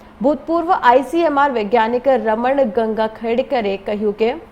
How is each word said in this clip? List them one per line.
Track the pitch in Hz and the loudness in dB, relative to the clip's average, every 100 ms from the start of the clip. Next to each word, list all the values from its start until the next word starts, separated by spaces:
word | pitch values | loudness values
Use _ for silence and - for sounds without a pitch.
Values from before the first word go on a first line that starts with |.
| - - | -20 -2
ભૂતપૂર્વ | 247 302 - 330 330 | -2 0 -2 -2 0
આઈ | 381 247 254 | 2 4 4
સી | 262 330 | 2 0
એમ | 330 277 | 2 2
આર | 285 | 0
વૈજ્ઞાનિક | 233 208 240 220 240 269 | 0 0 2 2 0 2
રમણ | 247 220 220 247 277 | 2 0 0 0 0
ગંગાખેડકરે | 247 233 220 214 220 220 226 240 262 254 202 196 | 0 0 -2 -2 -4 -4 -4 -2 -2 -2 -2 -4
કહ્યું | - 208 214 | -6 -4 -2
કે | 202 226 320 - | 0 -2 -4 -12